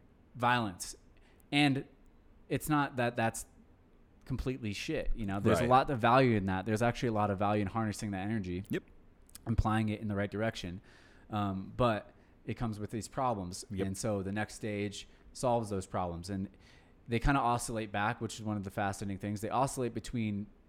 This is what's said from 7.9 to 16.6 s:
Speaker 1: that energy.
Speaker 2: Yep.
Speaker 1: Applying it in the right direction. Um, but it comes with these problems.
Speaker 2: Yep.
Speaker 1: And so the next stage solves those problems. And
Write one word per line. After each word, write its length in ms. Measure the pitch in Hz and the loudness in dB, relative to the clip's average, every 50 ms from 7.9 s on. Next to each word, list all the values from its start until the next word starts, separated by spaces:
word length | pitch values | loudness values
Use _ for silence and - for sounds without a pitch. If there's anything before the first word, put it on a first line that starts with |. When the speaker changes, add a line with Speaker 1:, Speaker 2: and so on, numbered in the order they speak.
| 98 - 113 104 | -2 -4 -4 -4
Speaker 1:
that 100 | 98 92 | -4 -4
energy. 420 | 95 104 113 110 92 90 90 92 98 - | -2 -2 -2 -2 -2 -2 -4 -4 -4 -4
Speaker 2:
Yep. 140 | 147 185 - - - - - - - - - - - - - | -4 -6 -6 -8 -16 -20 -20 -20 -20 -20 -20 -20 -20 -8 -6
Speaker 1:
Applying 440 | 117 110 - - 110 110 110 110 107 | 0 2 2 2 4 2 2 2 0
it 100 | 107 - | -2 -2
in 80 | 113 | -4
the 80 | 107 101 | -2 -2
right 160 | 98 101 101 | -2 -2 -2
direction. 480 | - 101 110 113 - - - 87 87 101 - - - - - - - - - - | -2 -2 -2 -2 -4 -4 -8 -8 -10 -10 -14 -18 -20 -20 -20 -20 -20 -20 -12 -6
Um, 420 | 110 104 101 98 95 95 95 - 110 | -4 -2 -2 -2 -2 -4 -6 -6 -2
but 380 | 110 127 117 107 101 - - - - - _ - - - | 0 2 2 2 0 -4 -10 -16 -20 -20 _ -20 -12 -10
it 80 | - 107 | -10 -6
comes 260 | - 127 113 107 104 | -4 -4 -4 -4 -6
with 120 | 104 - | -8 -6
these 180 | 120 110 95 - | -6 -8 -8 -6
problems. 560 | - 143 131 123 113 101 90 90 95 - - - | -4 -2 -2 0 -2 -2 -4 -6 -8 -10 -10 -8
Speaker 2:
Yep. 160 | 104 92 101 | -4 -4 -2
Speaker 1:
And 100 | 95 95 | -2 -4
so 240 | - - 113 104 98 92 | -4 -2 -2 -2 -2 -2
the 80 | 98 | -4
next 240 | 101 107 107 - - | -4 -4 -4 -6 -8
stage 520 | - 120 107 104 101 104 101 101 - - - - - - - - | -8 -6 -4 -4 -2 -4 -4 -6 -10 -14 -16 -20 -20 -20 -18 -8
solves 360 | - - 123 117 120 113 101 | -2 0 2 2 2 0 0
those 160 | 101 95 - | -2 -4 -4
problems. 440 | - - 98 90 87 85 85 85 98 | -4 -4 -4 -2 -2 -4 -6 -6 -6
And 180 | 98 95 98 - - - | -4 -4 -4 -6 -8 -16